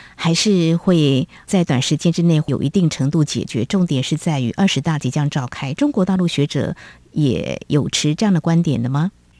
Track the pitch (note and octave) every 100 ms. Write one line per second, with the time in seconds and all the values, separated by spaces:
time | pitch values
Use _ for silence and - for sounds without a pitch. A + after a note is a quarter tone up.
0 | - - E3 E3 G#3+ F#3+ E3 E3+ - E3+
1 | C#3+ C3+ - - - F#3+ E3+ C3 - D3
2 | E3+ F3 E3+ D#3 D3 B2+ C#3 G3 E3 -
3 | C3+ D#3+ D3 A2+ - A#2+ A#2 G3 F3 C3+
4 | - D#3 E3+ C#3+ A#2+ C3+ G3 C3+ E3+ D3+
5 | B2 D3+ D3 D3+ B2 - A#2+ D#3 D4 A#3+
6 | F#3 F#3 F3 - D3 C#3+ F#2 - - -
7 | _ - C#3+ E2+ - - - D3 B2+ -
8 | D3 D#3 G#3 E3+ E3+ E3 D#3+ A#2 B2 C#3
9 | F#3 _ _